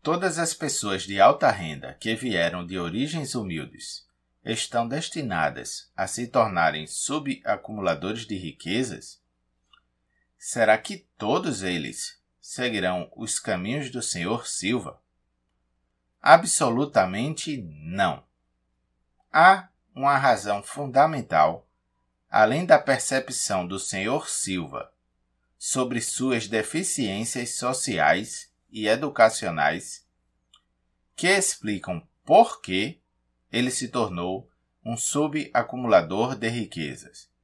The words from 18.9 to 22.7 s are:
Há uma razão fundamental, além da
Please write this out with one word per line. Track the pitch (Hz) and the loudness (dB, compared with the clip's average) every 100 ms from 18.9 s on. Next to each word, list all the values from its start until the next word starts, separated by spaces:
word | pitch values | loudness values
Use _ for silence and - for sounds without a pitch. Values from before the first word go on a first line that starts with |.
| _ _ _ _ | _ _ _ _
Há | 156 180 190 - _ _ | 8 8 8 0 _ _
uma | - 139 139 | -2 2 4
razão | 135 107 104 101 | 4 2 0 -4
fundamental, | - - 143 127 156 147 101 80 78 82 _ _ _ _ _ _ _ | -4 -8 0 4 4 2 0 4 4 2 _ _ _ _ _ _ _
além | 104 107 139 | 4 4 2
da | 175 | 6